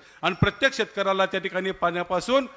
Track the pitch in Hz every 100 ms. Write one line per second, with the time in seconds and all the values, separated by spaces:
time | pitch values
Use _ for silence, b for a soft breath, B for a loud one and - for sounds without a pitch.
0 | B B 165 185 202 - 269 - 208 -
1 | 196 190 190 190 180 180 190 185 175 175
2 | 175 180 196 262 254